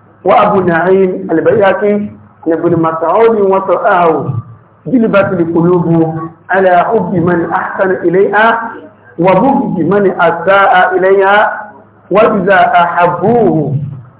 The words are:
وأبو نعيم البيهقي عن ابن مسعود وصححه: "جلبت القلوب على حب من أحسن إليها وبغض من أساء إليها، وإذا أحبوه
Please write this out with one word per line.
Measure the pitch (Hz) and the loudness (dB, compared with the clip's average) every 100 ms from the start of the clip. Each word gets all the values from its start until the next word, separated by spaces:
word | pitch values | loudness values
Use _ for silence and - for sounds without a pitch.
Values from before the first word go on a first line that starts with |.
| _ _ - | _ _ 0
وأبو | - - 196 | 2 2 0
نعيم | 175 165 175 190 190 - - | 0 0 2 2 2 -2 -4
البيهقي | 160 160 214 196 190 208 208 208 - - _ 160 | -2 0 2 2 0 -2 -2 -4 -12 -20 _ -4
عن | |
ابن | 165 170 165 | -2 0 0
مسعود | 160 160 160 196 226 208 | -2 -2 -2 2 2 2
وصححه: | 196 190 190 175 - 185 170 147 127 - - - _ _ 156 | 0 0 0 -2 0 2 2 0 -4 -8 -10 -16 _ _ -4
"جلبت | 247 226 196 196 180 | 0 2 0 0 -2
القلوب | 165 170 170 180 165 165 160 160 165 - - | -2 0 2 2 2 0 0 -4 -10 -12 -4
على | 185 185 175 | 0 2 2
حب | 165 226 180 180 | 2 -2 -2 -2
من | 170 175 170 | -2 -2 -2
أحسن | - - - 190 | -6 -6 -4 -2
إليها | 180 175 175 202 208 226 226 226 - - - - - | -2 0 0 0 2 0 0 -6 -14 -20 -20 -14 -4
وبغض | 180 180 262 262 - 170 | 0 2 2 0 -2 -4
من | 156 202 196 185 | -2 0 0 0
أساء | 170 - 190 196 196 185 180 185 | 0 0 0 2 4 2 2 2
إليها، | 190 196 190 208 220 - - - - _ - | 2 2 2 2 0 -4 -12 -20 -20 _ -4
وإذا | 190 226 214 180 190 175 180 | 2 2 2 2 2 4 2
أحبوه | 165 - 175 170 190 240 196 160 139 - - - - - | 0 0 0 0 0 0 0 0 -2 -4 -6 -12 -18 -20